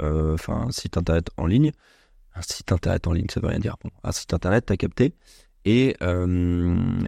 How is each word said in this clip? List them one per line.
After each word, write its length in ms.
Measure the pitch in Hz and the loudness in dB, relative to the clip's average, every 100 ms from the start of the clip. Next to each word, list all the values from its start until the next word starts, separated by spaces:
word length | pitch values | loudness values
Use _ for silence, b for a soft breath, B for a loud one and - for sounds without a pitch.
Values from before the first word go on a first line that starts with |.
euh, 320 | 76 78 78 | -2 0 0
enfin, 320 | 78 - - 120 | -2 -4 -4 -4
un 40 | |
site 260 | - 85 95 | -6 -4 -4
internet 320 | 87 85 - - | 0 0 -2 -4
en 80 | 82 | 2
ligne. 260 | 113 151 - b b b b _ | 4 4 0 b b b b _
Un 80 | 90 | -14
site 300 | 85 - - | -10 -10 -2
internet 340 | 92 90 87 85 | 0 0 0 0
en 80 | |
ligne, 140 | 85 - | 0 -2
ça 100 | - | -2
veut 60 | 82 | -2
rien 120 | 82 | -2
dire. 160 | - - | -4 -6
Bon, 80 | - - | -10 -10
un 80 | - | -8
site 220 | - - | -8 -4
internet, 320 | - 90 110 - | -2 2 2 2
t'as 100 | 95 | -2
capté. 380 | 101 - 127 - b b b _ 98 | -2 0 0 0 b b b _ 2
Et, 320 | 120 131 - | 4 4 0
euh, 1000 | 90 90 90 90 87 87 87 87 90 90 | 0 0 2 2 2 2 2 2 0 0